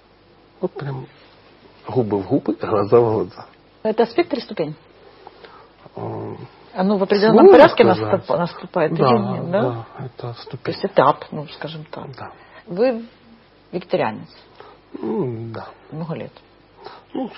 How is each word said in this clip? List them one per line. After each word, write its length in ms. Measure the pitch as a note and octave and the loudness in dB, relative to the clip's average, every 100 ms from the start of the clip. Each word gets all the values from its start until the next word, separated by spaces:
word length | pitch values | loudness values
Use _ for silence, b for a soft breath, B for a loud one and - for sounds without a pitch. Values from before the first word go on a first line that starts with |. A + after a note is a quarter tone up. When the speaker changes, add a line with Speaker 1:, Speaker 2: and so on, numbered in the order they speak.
| _ _ _ _ _ _ | _ _ _ _ _ _
Speaker 1:
Вот 120 | F3+ | -10
прям 340 | - C#3 C3 - - - _ _ _ - _ - | -8 -10 -10 -14 -20 -20 _ _ _ -20 _ -6
губы 320 | C3 G#2+ G2+ | -4 -2 -2
в 80 | G2 | -2
губы, 280 | C3+ - | -2 -2
глаза 460 | - - G#2 G2+ A#2+ | -6 -2 -2 2 4
в 40 | |
глаза. 420 | A#2 A2 F2+ - - - _ _ | 4 0 -4 -10 -20 -20 _ _
Speaker 2:
Это 200 | A3 G#3+ | -4 0
аспект 300 | A3+ - E4+ | 0 0 -2
или 80 | C4 | -4
ступень? 360 | - A3 D3+ D#3 - _ B B B B B B B _ - - | -6 -8 -8 -8 -18 _ B B B B B B B _ -20 -12
Speaker 1:
Эм, 420 | A2+ A2 G#2+ G#2 - - - | -10 -10 -12 -12 -16 -20 -12
Speaker 2:
Оно 240 | - F#3 G#3 | -4 0 0
в 40 | |
определенном 440 | F#3+ G3+ G#3+ G#3+ F4+ | 0 2 6 8 10
Speaker 1:
сложно 120 | D#4+ | 10
Speaker 2:
порядке 260 | D#4 - | 10 8
Speaker 1:
сказать. 280 | A#3 F3+ G#3+ | 4 2 0
Speaker 2:
наступ-, 260 | G3 - G3+ | -2 -2 -2
наступает 560 | F3 - F#3 F#3 D#3 | -4 -8 -8 -2 0
Speaker 1:
Да, 120 | D#3+ C#3 | 2 2
Speaker 2:
или 120 | A#2 | 4
нет, 320 | G2 F2 E2+ | 2 -4 -4
да? 120 | F#2+ | -2
Speaker 1:
да, 420 | B2 A#2 A2 - | -2 -4 -10 -14
это 300 | B2+ - A#2+ A#2 | -14 -12 -14 -14
ступень. 240 | - C3 | -14 -12
Speaker 2:
То 60 | - | -10
есть 140 | E3 | -6
этап, 400 | G3+ - C3 D3+ - | 0 4 4 2 -4
ну, 160 | D#3 D3+ | -12 -12
скажем 360 | - D3+ D#3+ D#3 | -12 -14 -14 -16
так. 240 | - D3 C3 | -16 -16 -14
Speaker 1:
Да. 160 | - B B B - | -16 B B B -10
Speaker 2:
Вы 380 | F3 B3+ A3+ A#3 - - - _ _ _ | -2 0 -2 -8 -20 -20 -20 _ _ _
вегетарианец? 560 | F3+ - F3+ B2 G#2+ E3 - - B B B _ - | -12 -4 -2 -2 -6 -12 -20 -20 B B B _ -10
Speaker 1:
М, 520 | - A3 C3+ A2+ A2+ | -6 -4 -4 -6 -10
да. 160 | A2+ - - - | -12 -14 -20 -16
Speaker 2:
Много 240 | D3+ E3 | -12 -10
лет? 180 | C3+ G#2 - _ _ _ B B B - | -10 -12 -18 _ _ _ B B B -14
Speaker 1:
Ну, 160 | - B3+ | -10 -10